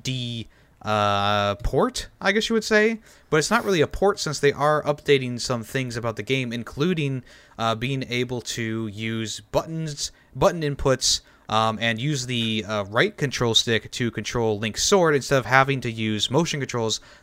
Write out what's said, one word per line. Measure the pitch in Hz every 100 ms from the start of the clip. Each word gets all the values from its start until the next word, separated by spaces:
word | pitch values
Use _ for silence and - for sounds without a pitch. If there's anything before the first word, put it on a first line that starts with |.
D | 131 127 120 117 107 _ _ - 104
uh, | 107 104 101 101 104 101 101
port, | - 135 240 - - -
I | 190
guess | 208 220
you |
would | 226
say. | - 214 220 220 - - -
But | 156
it's | 147
not | 226
really | 214 180
a | 131
port | - 196 196
since | - 139
they | 143
are | - 147 151
updating | - 147 - 139 127 120
some | - 120
things | 107 135 127 117
about | 117 110
the |
game, | 104 131 123
including, | 117 110 - 170 165 139 131 - - - -
uh, | 113
being | 110 127 135 123
able | 120 127 123
to | - - 113 113 113
use | 101 113 113 107 -
buttons, | - 156 - 160 160 143 - - _
button | 131 165 170
inputs, | 147 139 139 127 - - - _ -
um, | 110 110 107
and | 117 113
use | 143 139 123
the, | 120 113 110 104
uh, | 107
right | 98 110 196 -
control | 139 - 120
stick | 113 - 110 -
to | - 120
control | 110 104 123 113 104
Link's | 110 -
sword | - 202 165
instead | 143 - 139
of | 110
having | 131 135 135
to | 120
use | 113 110 107 -
motion | 135 170 151
controls | 127 123 113 107 - -